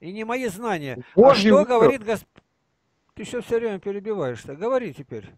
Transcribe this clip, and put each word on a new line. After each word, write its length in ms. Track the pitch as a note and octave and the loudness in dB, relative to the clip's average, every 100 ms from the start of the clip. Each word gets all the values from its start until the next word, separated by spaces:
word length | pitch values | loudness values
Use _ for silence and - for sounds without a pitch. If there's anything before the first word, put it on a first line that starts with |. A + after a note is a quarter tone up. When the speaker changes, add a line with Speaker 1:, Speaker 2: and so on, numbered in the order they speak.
Speaker 1:
и 100 | D#3 | -16
не 120 | G3+ A3 | -12 -8
мои 220 | B3 B3 | -6 -6
знания. 500 | F3+ A#3 F3+ C#3+ B2 B2 - | -6 -6 -6 -6 -12 -4 6
А 40 | |
Speaker 2:
Божью 320 | B3 B3+ G#3 | 6 8 6
Speaker 1:
что 40 | G3 | 4
Speaker 2:
волю. 40 | G#3 | 4
Speaker 1:
говорит 360 | A#3+ A#3 C4+ | 4 4 2
Гос-, 220 | G#3 G#3+ - _ _ _ _ _ _ _ _ - | -4 -6 -8 _ _ _ _ _ _ _ _ -16
Ты 80 | |
всё, 180 | G#3+ B3 | -10 -8
всё 160 | - A#3 | -4 -2
время 200 | A3+ G3 | -2 -6
перебиваешь-то. 760 | G3+ G3+ G3+ G#3 C3+ A#2 - C#3+ | -8 -8 -6 -4 -4 -6 -12 -8
Говори 380 | G#3+ C4 A3+ | -4 -4 -4
теперь. 360 | C3+ C#3 A#2 G2 | -12 -14 -14 -16